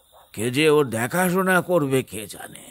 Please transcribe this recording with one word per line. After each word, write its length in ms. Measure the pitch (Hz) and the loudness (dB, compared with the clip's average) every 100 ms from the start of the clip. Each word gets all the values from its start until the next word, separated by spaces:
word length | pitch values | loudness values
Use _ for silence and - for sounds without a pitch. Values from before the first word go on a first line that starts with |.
| _ - _ | _ -20 _
কে 180 | - 113 | -6 -4
যে 200 | 123 156 | 2 4
ওর 140 | 151 139 | 4 2
দেখাশোনা 720 | 110 - 175 185 180 185 180 | -2 -2 0 0 2 2 0
করবে 420 | 175 175 143 131 | 2 0 2 0
কে 240 | 123 107 104 | -2 -8 -12
জানে। 380 | - - - - | -14 -16 -18 -20